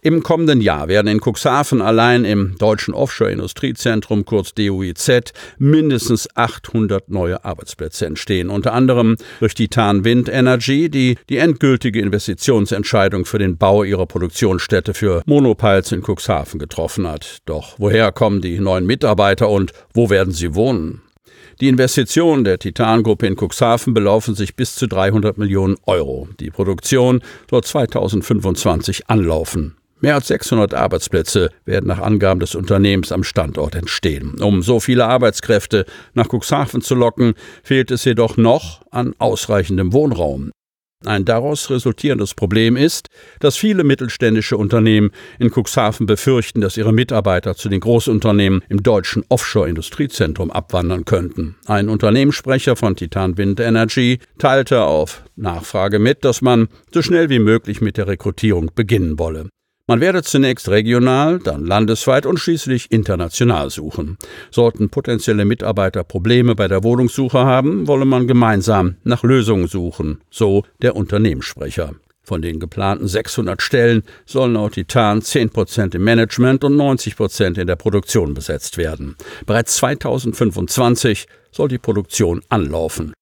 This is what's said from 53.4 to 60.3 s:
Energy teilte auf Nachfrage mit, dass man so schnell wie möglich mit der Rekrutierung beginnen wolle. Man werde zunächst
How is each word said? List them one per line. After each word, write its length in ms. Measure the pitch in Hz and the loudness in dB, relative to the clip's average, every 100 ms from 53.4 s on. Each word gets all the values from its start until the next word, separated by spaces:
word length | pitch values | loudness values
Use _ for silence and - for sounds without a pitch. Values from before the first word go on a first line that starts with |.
| 98 98 | -2 0
Energy 580 | 117 113 113 - 123 123 _ _ | 0 2 2 2 0 0 _ _
teilte 440 | 147 135 131 127 | 2 2 2 2
auf 400 | 87 78 76 - - - | 2 2 -2 -6 -20 -10
Nachfrage 640 | 90 87 82 104 95 104 | -8 -8 -6 -4 0 2
mit, 240 | 110 143 | 2 2
dass 180 | 139 117 | 0 2
man 240 | 131 123 113 - _ | 2 4 2 -2 _
so 100 | 170 | -2
schnell 280 | 165 175 165 | 2 2 2
wie 80 | 131 | 2
möglich 420 | 107 113 104 101 | 4 2 0 -4
mit 160 | 107 95 | -4 -2
der 120 | 98 | -4
Rekrutierung 640 | 95 101 90 110 92 82 | -4 -4 -2 0 0 -2
beginnen 460 | - 107 110 85 76 | -4 0 0 0 -2
wolle. 280 | 82 78 82 _ _ _ - | -4 -6 -12 _ _ _ 0
Man 120 | 120 | 2
werde 220 | 170 185 | 4 0
zunächst 460 | 160 | 0